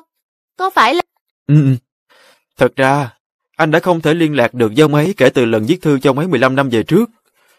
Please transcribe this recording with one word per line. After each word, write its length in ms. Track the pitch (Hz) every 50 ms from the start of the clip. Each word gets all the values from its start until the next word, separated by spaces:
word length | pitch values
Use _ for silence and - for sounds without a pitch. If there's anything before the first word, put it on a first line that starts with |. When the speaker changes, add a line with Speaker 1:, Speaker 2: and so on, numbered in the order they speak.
| - _ _ _ _ _ _ _ _ _ _
Speaker 1:
có 140 | - 359 381
phải 240 | - 311 233 226 285
là 80 | 349 - _ _ _ _ _ _ _ _
Speaker 2:
Ừ, 80 | - 143 151 143
ừ. 120 | 135 131 123 - _ _ _ _ _ _ _ _ _ _ _ _ _ _
Thật 200 | - 131 123 -
ra, 400 | - 135 131 139 147 139 117 - _ _ _ _ _ _ _ _
anh 140 | - 160 156
đã 100 | 151 170
không 200 | - 185 175 165
thể 140 | 156 151 160
liên 220 | 175 165 151 147
lạc 180 | 135 117 113 -
được 180 | 123 117 107 104
với 60 | 135 156
ông 120 | 151 143
ấy 200 | 147 151 185 208
kể 140 | - 131 135
từ 140 | - 139 123
lần 220 | 113 113 110 107
viết 120 | 120 175 180 -
thư 160 | 160 143 131
cho 120 | - 143
ông 80 | 127 135
ấy 80 | 160
mười 120 | 190 160 120
lăm 160 | 127 131 131
năm 120 | 139 139 131
về 140 | 117 113 104
trước. 280 | - 156 202 233 - _ _ _ _ _ _ _ _ _